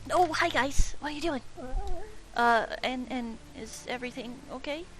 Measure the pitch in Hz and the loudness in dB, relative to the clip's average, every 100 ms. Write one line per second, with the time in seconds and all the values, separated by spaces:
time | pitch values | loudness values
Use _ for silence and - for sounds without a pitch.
0 | - 311 349 311 339 302 269 285 - - | 2 4 4 4 2 4 4 6 6 6
1 | 285 302 320 277 - - 254 262 392 349 | -4 -2 -2 -2 -6 -10 -4 -4 0 0
2 | 427 - - - 240 233 - - - 254 | 0 -10 -8 2 6 6 2 -2 -4 -4
3 | 240 254 233 220 - - 226 - - 247 | -4 -4 -4 -8 -14 -12 -12 -12 -8 -8
4 | 247 247 233 240 - 262 277 294 359 | -6 -8 -10 -12 -12 -10 -8 -8 -8